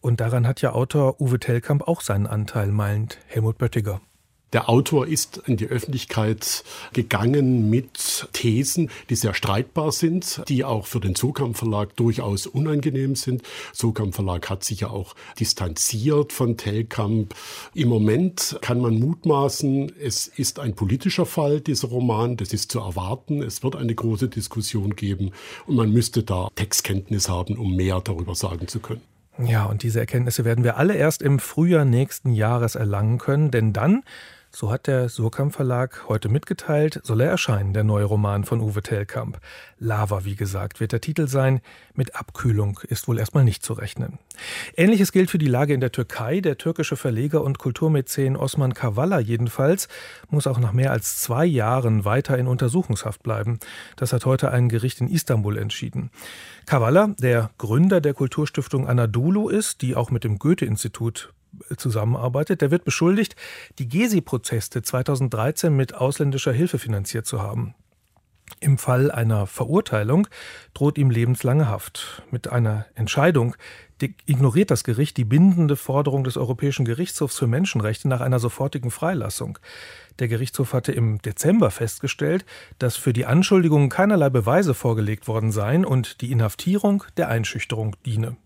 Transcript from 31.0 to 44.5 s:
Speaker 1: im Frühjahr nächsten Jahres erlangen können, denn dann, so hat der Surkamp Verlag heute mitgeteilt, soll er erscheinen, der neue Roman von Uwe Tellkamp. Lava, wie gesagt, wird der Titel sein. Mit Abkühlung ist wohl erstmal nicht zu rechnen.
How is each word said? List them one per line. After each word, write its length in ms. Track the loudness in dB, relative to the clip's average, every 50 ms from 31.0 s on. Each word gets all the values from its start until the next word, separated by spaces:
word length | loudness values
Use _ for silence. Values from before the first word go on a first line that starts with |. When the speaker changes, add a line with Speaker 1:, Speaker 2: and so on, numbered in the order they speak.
| 2 2 0 0
Speaker 1:
im 200 | 2 2 2 2
Frühjahr 440 | 0 -2 0 2 4 4 4 4 4
nächsten 480 | 4 4 4 2 0 -4 -6 _ 0
Jahres 420 | 2 2 2 2 2 2 0 0 0
erlangen 440 | 0 -2 0 0 2 2 2 0 0
können, 320 | 0 0 2 2 2 4
denn 240 | 4 4 2 2 2
dann, 280 | 2 4 4 4 4 2 -4 -20 -20 -20 -20 -20 -20 _ _
so 200 | -12 -6 -4 -2
hat 160 | -2 -2 _
der 240 | 0 2 2 0 0
Surkamp 420 | -2 0 -2 -2 0 0 -2 -2
Verlag 520 | 0 -2 -2 0 0 0 -2 -2 -4 -14 -4 -2
heute 220 | -2 0 2 2
mitgeteilt, 720 | 0 0 0 -2 -6 -6 -2 0 2 2 2 2 0 -4
soll 180 | -4 -2 2 2
er 80 | 2 2
erscheinen, 460 | 2 0 0 0 0 0 0 0 0
der 100 | 2 2
neue 200 | 2 2 2 2
Roman 400 | 2 2 2 2 2 0 -2 -2
von 180 | 0 -2 -2
Uwe 180 | 0 -2 -4 -4
Tellkamp. 580 | -4 -4 -4 -4 -4 -6 -8 -8 -8 -8 -10 -12 -16 -20 -20 -20 -20 -20 _ _
Lava, 460 | -4 -2 0 0 0 0 -2 -2 -2
wie 120 | -4 -4
gesagt, 440 | -4 -4 -4 -4 -4 -6 -6 -6 -6
wird 120 | -4 -2
der 100 | -2 -4
Titel 240 | -2 -2 -2 -2 -2
sein. 340 | 0 2 2 4 4 2 2 _ -8 -20 -20 -20 _ _
Mit 220 | -4 -4 -4 -4
Abkühlung 640 | -12 -12 -12 -12 -2 0 0 2 2 0 0 -2 -6 -6 -6
ist 180 | -6 -6 -2
wohl 120 | -2 -2 0
erstmal 260 | -2 0 4 4 4
nicht 180 | 4 4 0
zu 120 | -6 -8 -8
rechnen. 440 | -6 -6 -10 -6 -6 -8 -8 -8 -14 _ _ -20 -16 -14 -12